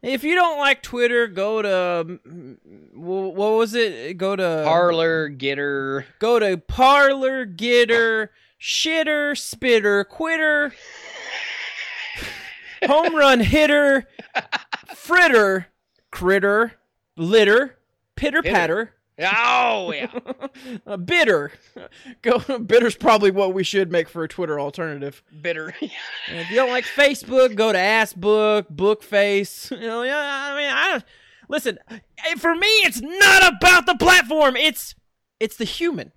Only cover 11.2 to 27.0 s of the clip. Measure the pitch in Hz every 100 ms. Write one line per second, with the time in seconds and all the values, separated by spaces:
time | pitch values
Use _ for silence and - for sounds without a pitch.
11.2 | - - - - - - - - - -
12.2 | - - - - - - - 294 339 320
13.2 | 277 262 214 302 302 294 285 269 - _
14.2 | - - - 285 - - - - - 349
15.2 | 339 240 202 190 180 _ _ _ _ -
16.2 | 180 196 196 208 233 - _ _ _ -
17.2 | 165 220 202 220 269 _ _ _ _ -
18.2 | 294 285 247 196 165 175 226 _ _ -
19.2 | 175 208 240 247 247 220 180 151 247 240
20.2 | 254 254 269 262 262 233 - 202 175 349
21.2 | 294 175 143 - _ - - - 262 240
22.2 | 233 240 - 262 220 226 233 - 220 220
23.2 | 202 190 196 185 185 202 185 170 165 170
24.2 | 160 - 170 147 143 143 165 143 139 139
25.2 | _ 156 160 165 156 - 277 - - -
26.2 | - 165 170 220 262 247 240 -